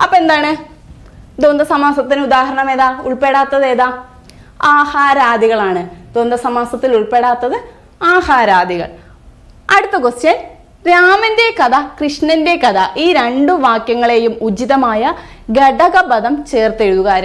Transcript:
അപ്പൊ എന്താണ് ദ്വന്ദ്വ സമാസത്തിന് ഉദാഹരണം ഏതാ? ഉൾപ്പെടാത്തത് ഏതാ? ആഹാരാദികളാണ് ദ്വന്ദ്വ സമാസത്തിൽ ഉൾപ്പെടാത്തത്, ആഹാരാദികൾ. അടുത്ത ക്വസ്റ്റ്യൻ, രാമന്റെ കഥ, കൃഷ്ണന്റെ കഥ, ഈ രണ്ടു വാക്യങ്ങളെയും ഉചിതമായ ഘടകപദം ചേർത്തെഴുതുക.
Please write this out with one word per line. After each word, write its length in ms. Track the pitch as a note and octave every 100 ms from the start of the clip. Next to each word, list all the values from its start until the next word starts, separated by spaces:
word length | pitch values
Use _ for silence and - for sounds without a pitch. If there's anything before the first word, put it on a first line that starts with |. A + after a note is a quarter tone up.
അപ്പൊ 140 | F4+ F#4
എന്താണ് 540 | D#4+ D4+ D4 D#4 - - - - - - - -
ദ്വന്ദ്വ 240 | D4 D4 D4+
സമാസത്തിന് 540 | D4 C#4+ C#4+ B3+ C#4
ഉദാഹരണം 500 | C4+ C4 C4+ C4+ C4+
ഏതാ? 280 | C4 C4 C4
ഉൾപ്പെടാത്തത് 600 | - B3+ C#4 C4+ C4+ C#4
ഏതാ? 340 | C4+ A#3+ B3+ B3 - - - - - -
ആഹാരാദികളാണ് 1300 | - D4 D4 C#4+ C#4 C#4 A#3+ A3+ A3+ A3 G3 F3+ F3
ദ്വന്ദ്വ 480 | - - A#3 A#3 A#3+
സമാസത്തിൽ 580 | A#3+ A#3+ A#3+ A#3 C4
ഉൾപ്പെടാത്തത്, 680 | A3+ G#3+ A#3+ B3 A#3+ A#3+ A#4 - - - -
ആഹാരാദികൾ. 880 | E4+ F4+ F4 C4 G#3+ F#3 F3+ F3 E3 - - - - - - - - G4
അടുത്ത 260 | G4 G4+
ക്വസ്റ്റ്യൻ, 320 | A#3+ A#3+ D4+ A#4+ - - - _ E4+
രാമന്റെ 580 | F4 F4+ G4 A4+ A4 A4+ -
കഥ, 160 | B3 C4 D4 -
കൃഷ്ണന്റെ 540 | D4 D4 D#4 D#4+ D#4 E4+
കഥ, 140 | A#3+ F#3+ F4 -
ഈ 100 | E4
രണ്ടു 400 | E4 A#3+ B3+ C#4+
വാക്യങ്ങളെയും 840 | F4+ B3+ A3+ A3+ A#3 A#3 A#3 A3+ A3+
ഉചിതമായ 600 | A3 G3 B3 C4+ B3 G#3+ C4 E4+ - - - A#3
ഘടകപദം 760 | C4+ B3+ E4+ F#4 F4+ A#3 A#3 C#4+ D4
ചേർത്തെഴുതുക. 600 | A#3+ A3 A3 G3+ F#3+ G3 F#3+